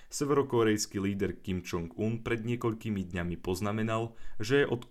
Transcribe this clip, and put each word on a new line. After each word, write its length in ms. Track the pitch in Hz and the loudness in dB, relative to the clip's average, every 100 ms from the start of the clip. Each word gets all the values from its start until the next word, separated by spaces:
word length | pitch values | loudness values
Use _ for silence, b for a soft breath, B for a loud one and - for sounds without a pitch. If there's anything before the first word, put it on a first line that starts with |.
| b | b
Severokórejský 880 | - 147 143 135 120 110 107 - 104 | -4 2 2 4 4 6 4 2 0
líder 400 | 98 101 95 - | 0 0 -2 -2
Kim 240 | - 92 87 | -4 -4 -2
Jong-un 560 | 90 82 - 107 117 | -4 -4 -2 -2 -2
pred 240 | - 117 110 | -4 -4 -2
niekoľkými 560 | 120 120 110 113 101 | -2 -2 -2 -2 -2
dňami 320 | 90 92 87 | -2 -4 -4
poznamenal, 800 | 85 - 90 104 107 113 113 113 B B - | -4 -2 -2 -2 -2 0 -2 -4 B B -2
že 240 | 107 139 | 2 4
je 80 | 143 | 4
od 160 | 120 - | 0 0